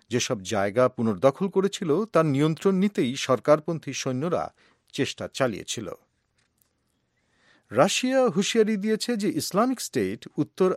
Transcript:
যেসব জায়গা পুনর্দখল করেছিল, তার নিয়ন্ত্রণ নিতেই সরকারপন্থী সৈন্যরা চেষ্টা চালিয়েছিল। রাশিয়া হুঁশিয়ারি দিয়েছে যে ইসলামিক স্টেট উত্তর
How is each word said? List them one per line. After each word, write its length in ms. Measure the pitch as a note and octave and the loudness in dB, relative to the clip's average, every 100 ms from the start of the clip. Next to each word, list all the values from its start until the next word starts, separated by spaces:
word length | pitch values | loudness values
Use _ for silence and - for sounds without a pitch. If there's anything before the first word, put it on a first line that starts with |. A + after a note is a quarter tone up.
| - | -4
যেসব 320 | A#2+ - A2+ | -2 -2 -4
জায়গা 480 | F#2 G#2+ G2+ G#2 B2+ | -4 -2 0 2 2
পুনর্দখল 580 | - A2+ F#2 C3+ - G3 | 2 -2 4 2 2 -2
করেছিল, 580 | F#3+ G3 - F3 D#3 A3 | 0 0 -2 0 0 2
তার 200 | E3 D#3+ | 2 2
নিয়ন্ত্রণ 500 | C3+ D#3 D#3 G3 F#3+ | 2 2 0 0 2
নিতেই 400 | G3+ G3+ B2+ C#3 | 2 0 -2 -2
সরকারপন্থী 800 | - B2+ - D3+ - - - | 0 0 4 4 2 -8 -6
সৈন্যরা 600 | B2+ C3+ B2+ E3 B2+ D#2 _ _ _ _ | -6 -4 -4 -2 -4 -6 _ _ _ _
চেষ্টা 380 | - C3+ - F#2 | -4 -4 -4 -8
চালিয়েছিল। 580 | - C3 G2 - - F#2+ - _ _ _ _ _ _ _ _ _ _ _ _ _ _ _ _ - | -2 -2 -2 -10 -10 -10 -12 _ _ _ _ _ _ _ _ _ _ _ _ _ _ _ _ -4
রাশিয়া 560 | G#2 F3+ - B3+ C4 B3+ | 2 2 2 0 2 2
হুঁশিয়ারি 500 | D#3+ G3 A3+ G#3+ A3 | 2 0 2 2 0
দিয়েছে 400 | G#3+ G#3+ - A#3 | -2 -2 -2 -2
যে 120 | G3+ | -2
ইসলামিক 520 | - - F#3 B3 B3+ | -2 -2 0 0 0
স্টেট 460 | - B2 F#2+ A2 - - | -4 -2 -2 -4 -8 -6
উত্তর 360 | D3 - F#3 | -4 0 0